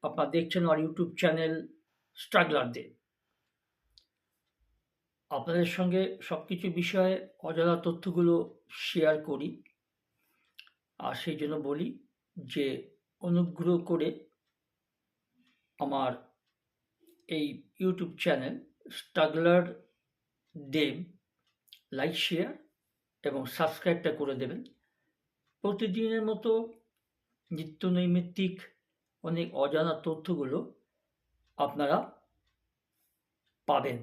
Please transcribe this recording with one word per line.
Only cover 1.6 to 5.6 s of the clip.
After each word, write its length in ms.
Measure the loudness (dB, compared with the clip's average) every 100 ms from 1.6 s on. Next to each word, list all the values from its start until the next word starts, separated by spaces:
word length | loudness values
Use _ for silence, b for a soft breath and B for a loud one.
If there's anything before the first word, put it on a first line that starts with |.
| -6 -16 _ _ _ -20
স্ট্রাগলার 560 | 2 4 4 2 0
দেব। 180 | -6 -12 _ _ _ _ _ _ _ _ _ _ _ _ _ _ _ _ _ _ _ _ _ _ _ _
আপনাদের 360 | -6 0 2